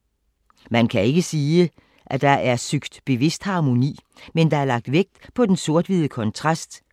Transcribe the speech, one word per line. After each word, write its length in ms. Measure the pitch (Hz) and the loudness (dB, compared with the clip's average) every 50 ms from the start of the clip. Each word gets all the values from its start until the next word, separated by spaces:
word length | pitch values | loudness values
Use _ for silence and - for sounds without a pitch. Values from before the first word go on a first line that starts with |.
| _ _ _ _ _ _ _ _ _ _ _ _ _ - | _ _ _ _ _ _ _ _ _ _ _ _ _ -4
Man 180 | 113 117 117 113 | 0 0 0 2
kan 160 | - 107 95 | 0 0 0
ikke 180 | 120 147 185 | 2 2 0
sige, 480 | 170 - - 156 139 143 160 175 180 - - _ _ _ _ _ _ | -2 -2 -4 -4 -2 2 2 2 2 2 -2 _ _ _ _ _ _
at 140 | - - 131 | -8 -4 0
der 100 | 143 139 | 2 2
er 260 | 139 107 - 127 123 | 2 2 2 0 -2
søgt 440 | 120 - - - 143 - - - - _ | -2 -4 -4 -4 -4 -6 -8 -16 -12 _
bevidst 400 | - 131 113 135 165 - - - | -4 0 0 0 0 0 -2 -6
harmoni, 540 | 202 190 175 151 135 120 123 131 139 - - _ _ _ - - - _ | -4 -2 0 0 2 2 2 0 0 -4 -8 _ _ _ -20 -20 -6 _
men 160 | 160 165 151 | 0 2 2
der 60 | 156 | 2
er 80 | 147 139 | 0 0
lagt 280 | 135 120 117 - 127 | 0 -2 -2 -4 -2
vægt 380 | 131 170 196 - _ _ - - _ | 0 0 0 -2 _ _ -20 -10 _
på 120 | - 247 | 0 2
den 100 | 196 190 | 2 2
sort-hvide 520 | - - - 151 170 170 - 190 175 156 131 | 0 0 0 0 0 0 0 0 0 0 -2
kontrast, 720 | - 123 107 107 - - - 151 165 156 - - - - _ _ | -2 -4 -4 -4 -4 -2 -2 -2 -2 -2 -6 -14 -20 -20 _ _